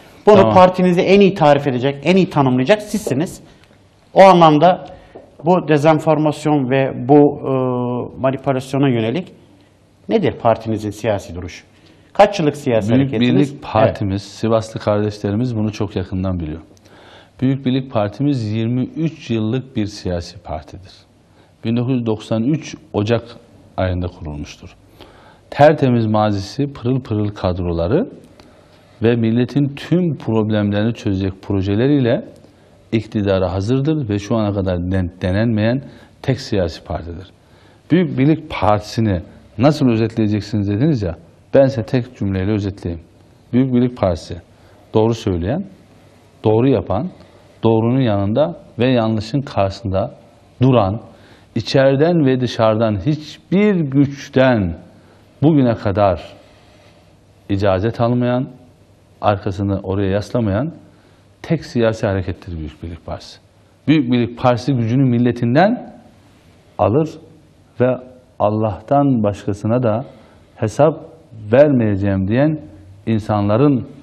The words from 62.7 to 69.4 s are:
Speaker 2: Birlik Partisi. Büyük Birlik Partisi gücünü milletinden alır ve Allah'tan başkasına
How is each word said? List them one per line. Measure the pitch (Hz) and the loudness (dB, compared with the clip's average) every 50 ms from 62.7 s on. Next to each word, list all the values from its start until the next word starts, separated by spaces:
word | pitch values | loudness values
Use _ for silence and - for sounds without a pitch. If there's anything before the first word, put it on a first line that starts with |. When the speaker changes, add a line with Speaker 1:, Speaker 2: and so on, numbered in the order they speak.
| - - 82 | -12 -14 -14
Speaker 2:
Birlik | 85 85 80 - | -14 -14 -14 -14
Partisi. | - 78 - - - - - _ _ _ _ _ _ _ _ _ | -14 -14 -14 -14 -18 -20 -20 _ _ _ _ _ _ _ _ _
Büyük | - 156 156 127 120 | 2 2 2 2 2
Birlik | 127 120 117 - - - | 0 0 0 -2 -4 0
Partisi | - 127 123 107 - 147 139 | 0 2 2 2 0 -2 -2
gücünü | 120 117 110 123 135 139 | 0 0 0 0 2 2
milletinden | 127 117 120 123 123 117 - 120 117 123 151 185 214 247 - - - - - - - - _ _ _ _ _ _ _ _ _ _ _ _ | 2 2 2 2 0 0 0 -2 0 2 4 4 2 2 -2 -8 -12 -20 -20 -20 -20 -20 _ _ _ _ _ _ _ _ _ _ _ _
alır | - 98 98 110 151 165 156 - - - - - - _ _ _ _ _ _ _ - | -2 0 2 2 0 -2 -2 -6 -14 -20 -20 -20 -20 _ _ _ _ _ _ _ 0
ve | 123 127 123 - - - - - _ _ _ - | 0 0 0 -2 -8 -16 -20 -20 _ _ _ -2
Allah'tan | 98 104 107 107 110 107 95 - - - 139 143 143 139 131 113 104 | -2 0 0 0 -2 -2 -4 -6 -4 0 0 2 2 2 2 0 0
başkasına | 101 101 - | -2 -4 -4